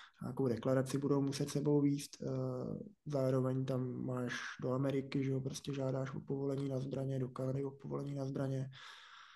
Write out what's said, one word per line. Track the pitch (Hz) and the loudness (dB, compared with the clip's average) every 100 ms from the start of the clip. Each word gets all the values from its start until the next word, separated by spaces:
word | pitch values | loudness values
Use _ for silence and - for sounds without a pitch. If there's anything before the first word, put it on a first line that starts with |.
| - - | -16 -10
nějakou | 120 127 131 | -6 0 2
deklaraci | 110 131 131 131 139 | 2 4 4 4 2
budou | 139 143 | 4 4
muset | 139 139 143 | 2 0 0
sebou | 143 147 147 | 2 4 6
vízt. | 143 143 - - | 6 2 -2 -6
Eh, | 135 131 131 127 113 104 - - 151 | -4 -2 -2 -2 -4 -6 -8 -12 -2
zároveň | 139 131 131 127 131 135 | 2 4 4 4 2 0
tam | 131 127 123 123 | 0 0 -2 -2
máš | 127 123 123 - - | -2 -2 -2 -6 -4
do | 131 | 0
Ameriky, | 131 139 135 135 143 | 2 2 2 0 0
že | 135 | 2
jo, | 135 | 0
prostě | 135 - - | -2 -4 -4
žádáš | 139 131 135 135 135 | -2 0 0 -2 -4
o | |
povolení | - 139 139 135 139 | -4 -2 0 0 0
na | 131 | -2
zbraně, | 139 135 135 135 | -2 -2 0 0
do | 127 | -2
Kanady | - 131 135 | -2 -2 0
o | 139 | -2
povolení | 135 143 139 143 139 | -6 -4 -4 -2 -4
na | 135 | -2
zbraně. | 139 135 135 135 135 - - - - - | 0 0 0 -4 -8 -16 -18 -18 -20 -20